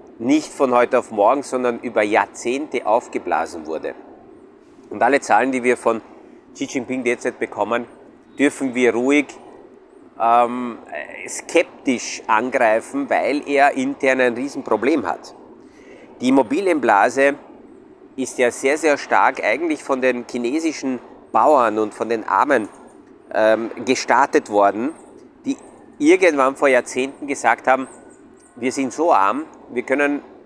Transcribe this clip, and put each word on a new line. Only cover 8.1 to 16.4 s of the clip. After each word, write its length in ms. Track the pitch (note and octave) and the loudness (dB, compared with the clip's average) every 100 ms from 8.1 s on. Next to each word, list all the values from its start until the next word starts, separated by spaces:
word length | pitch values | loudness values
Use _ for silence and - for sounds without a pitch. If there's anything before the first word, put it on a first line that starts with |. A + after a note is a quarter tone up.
| - _ - | -20 _ 0
dürfen 360 | C#3 - C3+ | 0 0 -6
wir 200 | A#2+ A#2+ | 2 2
ruhig, 320 | A2+ B2+ D3 C#3 - - - - - _ - - - | 2 2 2 0 -10 -20 -20 -20 -20 _ -20 -20 -4
ähm, 580 | A#2 A#2+ A#2+ B2 B2 A2+ - D2+ - - - | 2 4 2 -2 -8 -10 -14 -14 -12 -14 -12
skeptisch 920 | - - E3+ - - - A#2 - - - | -12 0 0 0 -4 -4 -4 -4 -10 0
angreifen, 840 | A2 B2+ B2+ A2+ A2+ - C#3 C3+ | 0 2 2 4 2 -2 -8 -2
weil 400 | F#2 G2 C#3+ - | 0 0 -4 0
er 240 | C#3 C#3+ | 2 2
intern 480 | C3 C3 C#3 C3+ C3 | 2 -4 0 0 2
ein 140 | B2 | 0
Riesenproblem 720 | A#2 C#3 C#3 - G#2+ B2+ D#3 F2 | 0 -8 -8 -4 0 0 0 -2
hat. 280 | - - - - - - - - - - - | -8 -10 -20 -20 -20 -20 -20 -20 -20 -20 -6
Die 80 | - | 2
Immobilienblase 1040 | C3+ | 2